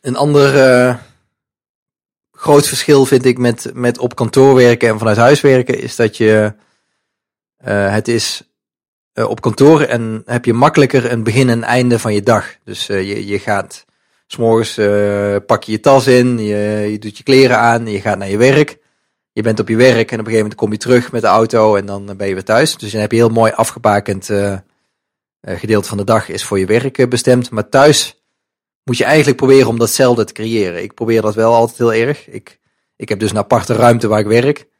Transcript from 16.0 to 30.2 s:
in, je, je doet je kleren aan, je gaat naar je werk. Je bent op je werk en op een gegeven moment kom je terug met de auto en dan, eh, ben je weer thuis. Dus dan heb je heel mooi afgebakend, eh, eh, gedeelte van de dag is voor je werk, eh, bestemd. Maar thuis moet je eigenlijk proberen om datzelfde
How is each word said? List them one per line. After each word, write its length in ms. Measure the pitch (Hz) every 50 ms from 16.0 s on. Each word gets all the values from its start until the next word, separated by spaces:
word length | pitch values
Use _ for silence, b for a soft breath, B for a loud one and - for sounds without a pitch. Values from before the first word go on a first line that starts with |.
| 117
in, 300 | 135 127 127 123 123 123 113
je, 480 | 107 107 104 104 104 104 107 107 104 104
je 80 | 107 104
doet 180 | 110 107 104
je 60 | - -
kleren 340 | - 135 131 135 123 120
aan, 300 | 110 117 117 117 117 117
je 140 | 110 104 95
gaat 160 | 98 110 101
naar 120 | 92 98 95
je 80 | 98
werk. 420 | 107 120 131 135 151 151 - - _ _ _ _ _ _ _ _ _ _ _
Je 100 | _ 113
bent 180 | 107 117 107 107
op 80 | 104
je 80 | 90 110
werk 360 | 113 123 131 120 113 110 -
en 80 | - 110
op 60 | 107
een 60 | 110
gegeven 60 | 113
moment 180 | 110 107 107 107
kom 160 | - 113 104
je 60 | 107
terug 340 | 107 - 123 123 123 120 -
met 100 | - 113
de 60 | 104
auto 480 | 107 - 110 113 110 - 117 107 110 104
en 100 | 98 98
dan, 240 | 101 98 101 101 101
eh, 60 | 98
ben 120 | 98 101
je 60 | 98 95
weer 100 | 95 92
thuis. 340 | - 107 117 147 156 -
Dus 140 | - - 107
dan 100 | 107 110
heb 100 | 107 107
je 60 | 117
heel 120 | 113 120 113
mooi 220 | 113 113 113 110
afgebakend, 800 | - - 117 - - 120 - 110 101 101 101 - 101 95 - -
eh, 220 | 104 101 101 101 98
eh, 60 | 95 _ _ _ _ _ _ _ _ _ _ _ _ _ _ _ _ - 101 95 90
gedeelte 280 | - 107 110 104 98
van 100 | - 107
de 60 | 101 101
dag 260 | 104 113 107 - -
is 140 | 85 101 -
voor 160 | - 104 98
je 60 | 95
werk, 320 | 92 107 117 123 139 -
eh, 100 | - 131
bestemd. 420 | 120 123 117 - 131 123 127 120 -
Maar 180 | - 107 104 _
thuis 540 | - 135 143 151 147 - - - - _ _ _ _ _ _ _ _ _ _ _ _ _ _
moet 140 | - 123
je 60 | 120 -
eigenlijk 340 | 110 151 156 143 147 127
proberen 300 | - 139 131 135 135 123
om 120 | 113 113 113
datzelfde 440 | 117 113 - - 135 123 123 113